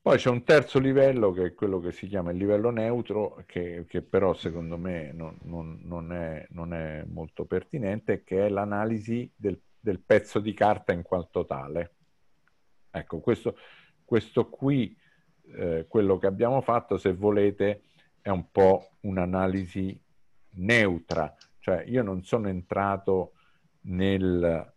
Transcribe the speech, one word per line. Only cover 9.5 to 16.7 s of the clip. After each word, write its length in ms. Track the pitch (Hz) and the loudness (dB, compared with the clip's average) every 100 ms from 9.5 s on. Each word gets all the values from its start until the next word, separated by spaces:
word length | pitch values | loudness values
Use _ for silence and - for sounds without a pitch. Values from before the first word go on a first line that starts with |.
| 87 _ _ | -4 _ _
del 220 | 107 92 | -4 -4
pezzo 380 | _ 107 - - | _ 0 0 -4
di 160 | 104 | -4
carta 380 | 98 104 104 - | 0 2 2 -2
in 100 | 90 | -4
quanto 420 | 82 92 82 95 | -2 -4 -4 -6
tale. 520 | 85 71 69 78 85 _ _ _ _ _ _ _ _ _ _ | -4 -6 -6 -8 -8 _ _ _ _ _ _ _ _ _ _
Ecco, 300 | 90 76 82 | -12 -10 -8
questo, 380 | 78 113 - - - - _ _ | -2 0 -2 -8 -16 -20 _ _
questo 460 | _ 117 - - 113 | _ -2 0 -2 -2
qui, 480 | - 135 139 101 - _ _ _ _ _ | -2 0 0 -2 -6 _ _ _ _ _
eh, 300 | - 92 82 82 | -8 -4 -4 0
quello 300 | 113 101 92 | 2 4 4
che 100 | 95 | 2
abbiamo 360 | 95 117 131 | 2 2 2
fatto, 340 | 120 | 2